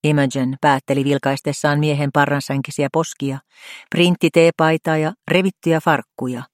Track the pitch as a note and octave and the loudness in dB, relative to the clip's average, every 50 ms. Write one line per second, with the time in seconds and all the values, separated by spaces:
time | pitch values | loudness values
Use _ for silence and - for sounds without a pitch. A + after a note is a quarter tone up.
0 | - D3+ D3+ D3 C#3 C3 - C#3 C3 B2+ C3 - - D3+ C#3 C3 _ - C#3 C#3 | 0 2 2 2 0 0 0 -2 -4 -4 -4 0 2 2 2 2 _ -2 -2 -2
1 | C3+ C#3 C#3+ C#3 - C3+ C#3 C3+ _ D3+ C#3+ - - D3+ D3 D3 D3+ D3+ D3 C#3+ | 0 0 -2 0 0 -2 -4 -2 _ -6 -6 -2 -2 0 0 0 0 0 0 -2
2 | D3 C#3 - D3 C#3+ C#3+ C#3+ C#3+ - - C#3 C#3 C3 - - - C#3+ C3+ - D#3 | -2 0 2 2 2 2 0 -4 -4 -4 -4 -6 -4 -6 -4 -4 -4 -2 -2 -2
3 | E3 - - _ C#3 C#3 C3+ C#3 _ _ _ _ - - - - - _ - E3+ | -4 -4 -8 _ -8 -6 -6 -8 _ _ _ _ -20 -20 -20 -20 -12 _ 0 2
4 | F3 F3+ F3 - - D#3+ - E3+ E3 E3+ - - D#3+ D#3+ D#3+ D#3+ _ E3+ D#3+ D#3 | 2 2 2 2 0 2 4 4 4 4 4 2 2 2 2 0 _ -2 -2 0
5 | D#3 D#3 G3+ _ _ - F#3 F3+ F#3+ F#3+ - _ - E3 E3 D#3+ - F3 D3+ C3 | -2 -4 -6 _ _ 0 0 2 2 0 -4 _ 0 0 0 2 2 2 0 0
6 | - _ _ - C3 B2+ B2+ A#2+ B2+ _ | -2 _ _ -8 -8 -6 -6 -8 -10 _